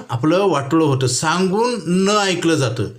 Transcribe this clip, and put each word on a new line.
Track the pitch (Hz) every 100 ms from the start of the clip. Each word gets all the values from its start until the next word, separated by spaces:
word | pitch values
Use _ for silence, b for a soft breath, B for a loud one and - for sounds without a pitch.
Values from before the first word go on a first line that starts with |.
| -
आपलं | 117 156 180 202
वाटोळं | 143 135 160
होतं, | 156 131 127
सांगून | - 160 170 190 202 240 233 165
न | 180 190 208
ऐकलं | 196 175 165 151
जातं, | 123 113 98